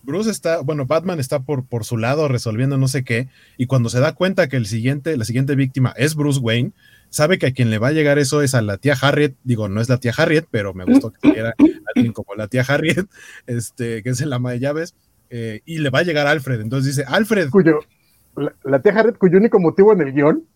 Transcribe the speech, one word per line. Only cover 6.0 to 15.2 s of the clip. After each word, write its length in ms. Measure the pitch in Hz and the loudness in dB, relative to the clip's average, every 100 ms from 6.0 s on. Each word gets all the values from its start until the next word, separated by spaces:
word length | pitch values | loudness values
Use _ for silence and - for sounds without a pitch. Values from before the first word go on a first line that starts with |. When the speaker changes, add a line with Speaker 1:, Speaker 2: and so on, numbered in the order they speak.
| 151 | -2
Speaker 1:
Bruce 260 | 156 147 139 | 0 0 0
Wayne, 320 | 113 117 160 _ _ _ _ | 0 0 -2 _ _ _ _
sabe 280 | - 156 185 | -2 2 2
que 80 | 143 | 0
a 60 | |
quien 180 | 131 117 | 0 0
le 80 | 107 | 2
va 100 | 123 | 0
a 40 | |
llegar 260 | 156 147 143 | 2 2 2
eso 240 | 135 147 | 2 2
es 120 | 139 | 2
a 80 | 131 | 0
la 140 | 104 98 | 0 -2
tía 160 | 143 135 | -2 2
Harriet, 340 | 139 143 147 - | 2 2 0 -2
digo, 240 | 127 113 104 | -4 -2 -2
no 120 | 101 | -4
es 80 | 117 | 0
la 100 | 123 | 0
tía 140 | 120 113 | 0 0
Harriet, 300 | 165 156 160 | 2 2 0
pero 240 | 117 101 | -6 -6
me 100 | 92 | -6
gustó 280 | 90 262 110 | 2 2 2
que 260 | - - 110 | -2 -2 -2
era 160 | 113 113 311 - - | -6 2 2 2 -4
alguien 180 | - 117 | 0 0
como 220 | 107 101 | -2 -12
la 140 | 104 104 | -10 -4
tía 140 | 127 127 | -2 0
Harriet, 400 | 147 156 156 190 - - | 0 0 -2 -4 -14 -20
<laughs> 200 | - - | -20 -8
este, 560 | 120 107 - 117 113 | -8 -8 -8 -8 -6
que 80 | 110 | -4
es 100 | 120 | -4
el 120 | 156 | -4
ama 180 | 123 123 | -4 -4
de 80 | 123 | -4
llaves, 340 | 135 151 170 _ _ _ | -4 -4 -8 _ _ _